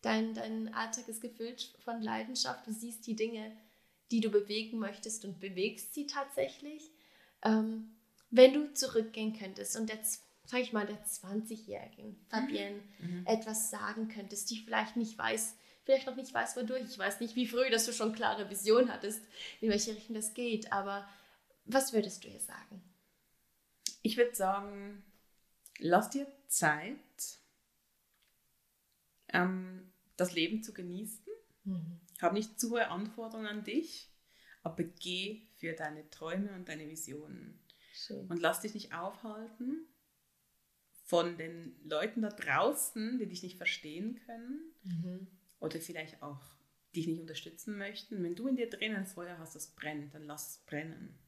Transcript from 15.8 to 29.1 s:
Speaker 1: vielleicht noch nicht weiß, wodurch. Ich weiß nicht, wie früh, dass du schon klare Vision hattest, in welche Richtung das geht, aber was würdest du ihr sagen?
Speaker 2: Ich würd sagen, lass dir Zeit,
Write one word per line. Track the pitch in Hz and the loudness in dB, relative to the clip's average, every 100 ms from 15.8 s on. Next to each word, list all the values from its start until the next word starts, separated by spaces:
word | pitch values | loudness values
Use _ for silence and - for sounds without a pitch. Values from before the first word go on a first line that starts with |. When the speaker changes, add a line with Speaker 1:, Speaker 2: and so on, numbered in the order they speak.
Speaker 1:
vielleicht | - 269 262 | 4 6 6
noch | 247 | -6
nicht | 262 | -2
weiß, | 233 226 247 | 0 0 -2
wodurch. | 220 208 | -2 -2
Ich | 214 202 | -4 -2
weiß | 190 - | -2 0
nicht, | 233 247 | -2 2
wie | 233 | 2
früh, | 240 262 | 4 6
dass | 226 226 | 6 4
du | |
schon | 226 220 | 2 0
klare | 220 220 208 196 | 4 2 2 -2
Vision | 202 202 233 247 | 0 8 10 8
hattest, | 202 202 220 - - - - | 4 -4 -6 -10 -14 -14 0
in | 220 | 4
welche | 208 220 214 | 4 2 -4
Richtung | - 220 | -6 -4
das | 214 - | -2 -2
geht, | 240 220 - | 0 0 2
aber | 196 196 202 202 - - - _ _ - | 0 0 -4 -8 -20 -20 -20 _ _ 2
was | 262 269 | 4 6
würdest | 226 202 - | 2 2 -4
du | - | -14
ihr | - | -10
sagen? | - - - 196 - _ _ _ _ _ _ _ _ _ - - | -10 -10 -14 -18 -18 _ _ _ _ _ _ _ _ _ -6 -2
Speaker 2:
Ich | 220 233 | -2 4
würd | 240 240 | 4 4
sagen, | 190 196 202 202 202 202 - - _ _ _ _ - - | 2 2 -4 -10 -12 -14 -20 -20 _ _ _ _ -20 -4
lass | 165 180 220 | 6 6 6
dir | 277 277 - - | -2 -4 -10 -2
Zeit, | - 160 151 180 294 - - - - _ _ _ _ _ _ _ _ _ _ _ _ _ _ _ _ _ | 4 4 4 -2 -10 -14 -10 -10 -10 _ _ _ _ _ _ _ _ _ _ _ _ _ _ _ _ _